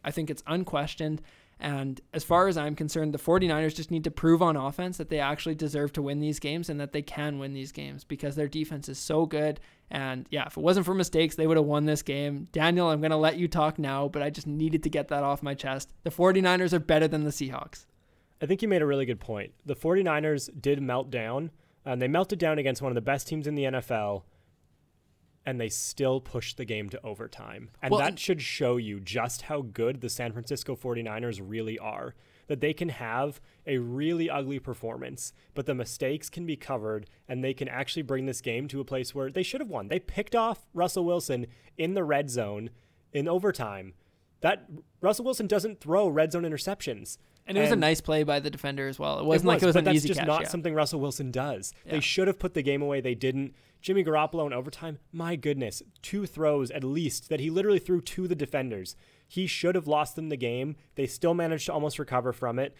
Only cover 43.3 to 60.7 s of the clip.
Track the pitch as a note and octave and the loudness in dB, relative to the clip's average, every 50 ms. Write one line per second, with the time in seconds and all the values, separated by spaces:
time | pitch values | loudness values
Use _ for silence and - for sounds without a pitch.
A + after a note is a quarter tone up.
43.3 | E3+ F#3 F#3+ G3+ F3+ - B2 G#2+ G2+ G2 F#2 F#2+ F2 _ _ _ _ _ _ _ | 0 2 2 0 0 0 -4 -6 -6 -10 -12 -14 -18 _ _ _ _ _ _ _
44.3 | _ - - E3 G3+ - - - D#3 - - _ _ - - G3 G#3+ - A#3 C4 | _ 2 2 2 2 2 -4 -16 -18 -18 -18 _ _ 0 2 2 2 2 0 -2
45.3 | B3+ - A3 F#3 G#3 G3 E3+ A3+ G3+ - - D3 E3+ G3 G#3 F3+ C#3+ D#3 D#3+ D#3+ | -2 0 2 2 2 2 2 0 -6 -6 -2 2 4 4 4 4 6 4 4 4
46.3 | D#3 F3 E3+ E3 D#3 C#3 - F#3+ G3+ - - D3+ A#2 G2+ G#2+ - - - - _ | 2 -2 -2 -2 -4 -4 -4 -4 -4 -4 -4 -6 -6 -6 -8 -14 -14 -16 -16 _
47.3 | _ _ - - F#3+ G3+ G#3+ G#3 A#3+ F#3+ D#3 D#3 D#3+ D3+ - - D#3 D#3 D3+ D3 | _ _ -10 -2 2 4 6 6 6 6 6 6 4 4 2 2 2 2 4 4
48.3 | D3 C#3+ C#3+ D3+ - C3+ - C#3+ C#3 C#3 C3+ C3+ C3+ - D3 D3 C#3+ D3 D3 D3+ | 2 0 0 -2 -8 -4 -6 -4 -4 -4 -4 -6 -4 -4 -2 -2 -2 0 2 4
49.3 | D#3+ F3 F3+ F3+ E3 - F#3 F3+ D#3 F3+ D#3 - - D3+ C#3+ C#3+ F3+ C#3+ C#3+ D3+ | 4 6 6 6 6 6 6 8 8 8 6 6 4 4 4 4 0 2 2 2
50.3 | D3+ E3 - - - E3+ D#3 E3+ D#3 D#3 D3+ - E3 D3 C3+ C#3+ B2+ - C#3 B2+ | 2 2 2 -2 -4 -2 -2 0 2 2 2 2 0 -2 -2 -2 -4 -4 -6 -4
51.3 | A#2+ B2+ C3+ D3 B2+ F#2+ G2 - - - - - D#3+ D3+ - - - F#3+ F#3+ G3 | -2 -2 -2 -2 -4 -6 -6 -10 -12 -12 -10 -4 -2 0 0 0 2 4 4 2
52.3 | F#3 - - F3+ - E3 C3+ C#3+ C#3 C#3 C#3+ C#3+ C#3+ C#3 A#2+ B2+ B2 A#2+ C3+ C3 | 2 0 -2 -4 -2 0 0 2 2 2 2 0 0 0 0 0 -2 0 0 0
53.3 | C3 C#3 C#3 C3 - _ _ _ _ _ - - F#3+ G3 F3 D#3+ D#3 D3+ D#3 D3+ | 0 0 -2 -4 -8 _ _ _ _ _ -2 0 2 2 4 4 4 2 2 2
54.3 | - E3+ D3+ D3 B2+ B2 B2+ D#3 - - E3 E3 D3+ B2+ _ _ - E3 E3 E3+ | 0 -2 -2 -2 -2 -4 -6 -6 -10 -10 -10 -10 -10 -12 _ _ -10 -6 -4 -4
55.3 | F3 D3 A#2 D3+ C#3+ C3+ B2+ G#2 - - - - _ - - - F#3+ G#3 G3+ - | -4 -2 0 0 0 0 -2 -4 -6 -8 -14 -16 _ -16 -12 -6 -4 -4 -4 -4
56.3 | - D3+ D#3 D3+ D3 C#3+ C3 A#2 - D3 C3 C3 C#3+ E3 E3 D3 - - - - | -4 2 2 4 4 4 0 -2 -4 -4 -4 -2 -2 0 0 0 -2 -4 -4 -2
57.3 | D#3 D3 C#3 D#3+ D#3+ F#3 G3 G#3+ G3+ F3 - - F#3 F3 E3+ - - - F#3 F3 | -2 -2 0 0 0 2 4 4 4 4 4 2 0 0 0 -2 -6 -4 -2 -2
58.3 | F3 D3 D3 - - C#3 C3 B2+ A2 G2 F#2 - - - - _ _ _ _ _ | -2 -2 -2 -2 -2 -2 -2 -2 -4 -6 -8 -10 -14 -16 -20 _ _ _ _ _
59.3 | - F3 F#3+ E3+ - - - E3+ F#3 F#3 D#3 D3 D3+ D3+ D3+ - - D#3+ D#3+ D#3 | -4 -4 -2 -2 -2 0 2 2 2 2 2 2 2 2 2 -2 -4 -8 -6 -6
60.3 | D3 B2+ B2 A#2 A#2+ B2 C3 D3+ | -4 -2 -2 -2 -2 -2 -2 -4